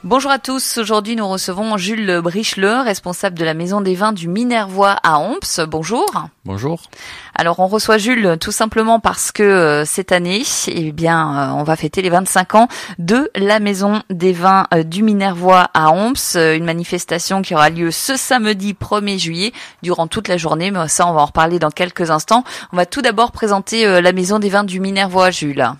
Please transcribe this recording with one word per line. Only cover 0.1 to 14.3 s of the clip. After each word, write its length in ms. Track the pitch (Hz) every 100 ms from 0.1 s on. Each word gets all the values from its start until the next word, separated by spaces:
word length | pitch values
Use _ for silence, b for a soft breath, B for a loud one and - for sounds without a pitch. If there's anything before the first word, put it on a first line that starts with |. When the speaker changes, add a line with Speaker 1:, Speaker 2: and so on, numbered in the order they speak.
| 254 269
Speaker 1:
à 60 | 269
tous, 380 | - 262 262 240
aujourd'hui 400 | 214 214 208 233
nous 100 | 202
recevons 520 | 190 - 180 220 214
Jules 420 | 180 226 202 175
Bricheleux, 580 | 170 180 220 - 196 240
responsable 580 | 247 190 180 180 196 175
de 60 |
la 100 | 160
Maison 260 | 156 175 202
des 140 | 190
Vins 180 | 185 208
du 160 | 202 170
Minervois 680 | 190 247 240 196 185 196 196
à 160 | - 151
Ompse. 420 | 175 339 - - 160
Bonjour. 600 | 156 160 240 392 - 160 _
Speaker 2:
Bonjour. 380 | 92 98 131 165 - B B B B
Speaker 1:
Alors 240 | - 170 170
on 80 | 185
reçoit 280 | 214 214 220
Jules 400 | 208 247 196 160
tout 140 | -
simplement 480 | - 220 220 220 226
parce 320 | 208 - -
que, 100 | -
euh, 420 | 208 190 160 147 156
cette 260 | - 185
année, 300 | 180 175 196 285 - -
eh 240 | - 156
bien, 600 | 151 165 165 156 139 135
euh, 0 |
on 80 | 139
va 120 | 151
fêter 280 | 160 151 -
les 80 | 185
vingt-cinq 440 | 175 190 190 185
ans 140 | 214 240 B B 185
de 320 | 170 240 302
la 260 | 196 196 214
Maison 420 | 208 190 202 208 -
des 240 | 180 185